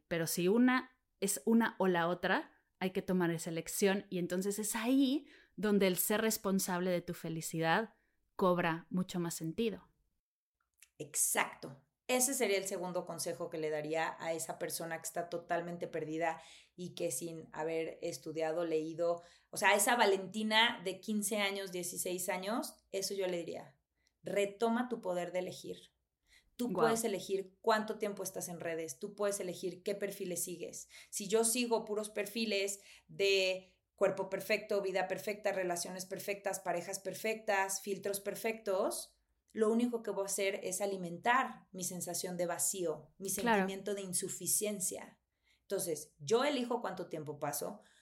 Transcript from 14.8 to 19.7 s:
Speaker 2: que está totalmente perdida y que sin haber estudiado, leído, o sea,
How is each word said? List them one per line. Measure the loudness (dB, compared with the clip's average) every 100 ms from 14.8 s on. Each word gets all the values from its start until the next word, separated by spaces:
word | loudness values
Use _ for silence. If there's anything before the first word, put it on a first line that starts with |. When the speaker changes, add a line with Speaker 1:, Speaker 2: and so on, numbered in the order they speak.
| -6 -6
Speaker 2:
que | -6
está | -6 -4
totalmente | -6 -2 -4 -2 -6 -6
perdida | -6 -4 -2 -2 -4 -10 -20 -20 -12
y | -10 -4
que | -4
sin | -4 -6 -10 -10
haber | -4 -2 -2 -2 -4
estudiado, | -6 -6 -6 -2 -2 0 0
leído, | 0 -2 0 0 0 -6 -20 _
o | 2
sea, | 6